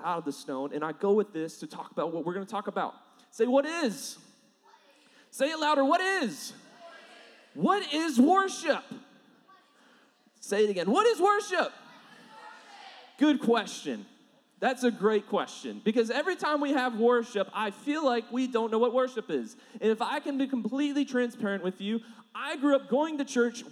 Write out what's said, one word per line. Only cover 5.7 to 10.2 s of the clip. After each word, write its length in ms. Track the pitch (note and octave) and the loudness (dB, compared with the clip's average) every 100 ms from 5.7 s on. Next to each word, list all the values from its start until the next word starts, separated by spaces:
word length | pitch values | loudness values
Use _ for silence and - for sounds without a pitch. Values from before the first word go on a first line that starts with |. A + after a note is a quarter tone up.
| D4 C4+ | 4 4
What 160 | F4 | 4
is? 520 | F#4+ F#4+ A#3+ D3 - - - - - - - - - - _ C#3+ | 2 0 -2 -6 -14 -16 -20 -20 -20 -20 -20 -20 -20 -20 _ 0
What 340 | G#3+ G4+ D4 | 2 2 0
is 280 | D4+ E4 A#3 | -2 2 4
worship? 640 | C#4+ F#4+ G4 - D#4+ G#3 - - - _ _ _ _ _ _ _ _ _ _ _ | 6 6 4 -2 -2 -2 -4 -18 -18 _ _ _ _ _ _ _ _ _ _ _